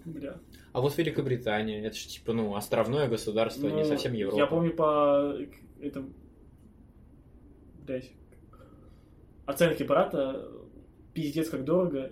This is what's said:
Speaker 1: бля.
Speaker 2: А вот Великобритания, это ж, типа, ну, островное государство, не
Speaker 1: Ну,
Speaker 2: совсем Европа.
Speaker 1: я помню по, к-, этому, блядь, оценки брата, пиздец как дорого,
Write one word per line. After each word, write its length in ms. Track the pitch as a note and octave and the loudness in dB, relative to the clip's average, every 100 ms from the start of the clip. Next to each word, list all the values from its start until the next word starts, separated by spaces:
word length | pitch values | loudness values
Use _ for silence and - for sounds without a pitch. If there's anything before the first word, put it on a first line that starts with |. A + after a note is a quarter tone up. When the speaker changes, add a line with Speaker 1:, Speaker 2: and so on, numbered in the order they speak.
Speaker 1:
бля. 360 | E3 D3 C#3 - - - - | -14 -10 -10 -12 -18 -20 -6
Speaker 2:
А 80 | B2+ | 0
вот 160 | C#3+ C#3+ | 0 2
Великобритания, 840 | D#3 C#3+ C3+ B2 A2 G#2+ A2 G#2+ A2 | 0 0 -2 -2 0 0 -2 -4 -6
это 100 | - | -8
ж, 100 | - | -12
типа, 260 | - - | -10 -4
ну, 200 | A2+ G#2+ G2+ | -2 0 -4
островное 520 | - A#2 A2 C#3+ C3+ | 0 0 2 2 0
государство, 580 | A2 - G#2+ A2+ C3+ D3 | 0 0 0 0 0 -2
не 160 | D3+ | 2
Speaker 1:
Ну, 20 | D3+ | 2
Speaker 2:
совсем 260 | C#3 B2+ | 2 0
Европа. 260 | A2+ F#2+ G#2+ | -2 0 2
Speaker 1:
я 80 | D3 | 4
помню 260 | E3 E3+ | 4 2
по, 640 | E3 D3+ D3+ C#3+ C#3+ C#3+ C#3 | 2 2 4 6 4 2 -4
к-, 420 | - - - - | -8 -14 -20 -12
этому, 280 | C#3+ C#3 C3 - - - - - - - - - - - - - - - - - - | -10 -10 -12 -16 -20 -20 -20 -20 -20 -20 -20 -20 -20 -20 -20 -20 -20 -20 -20 -20 -8
блядь, 240 | C3 B2+ - - - - - - - - - - - - - - | -8 -8 -20 -20 -20 -20 -20 -20 -20 -20 -20 -20 -20 -20 -16 -6
оценки 380 | C#3 E3 D3+ | 2 2 2
брата, 680 | C3 D3 F#3+ D#3 C3+ C3 A2+ A2+ - - - - - | 2 4 4 0 -2 -4 -10 -16 -18 -20 -20 -20 -12
пиздец 340 | E3 D3 D3+ D#3 | -6 -4 -2 -2
как 140 | C3 | -2
дорого, 480 | C3 F3+ F3 C#3 C3 | 2 2 2 -2 -6